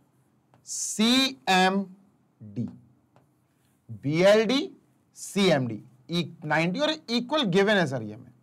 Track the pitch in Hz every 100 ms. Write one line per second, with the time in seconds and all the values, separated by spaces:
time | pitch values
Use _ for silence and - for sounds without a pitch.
0 | _ _ _ _ _ _ - - - -
1 | 220 262 269 269 - 185 185 196 190 -
2 | _ _ _ _ 107 101 107 - _ _
3 | _ _ _ _ _ _ _ _ - 107
4 | 135 156 185 214 214 262 370 - _ _
5 | _ - - 196 190 147 123 107 - _
6 | - 170 156 - 151 151 165 196 302 311
7 | - 233 247 302 233 175 196 208 160 127
8 | 107 113 - _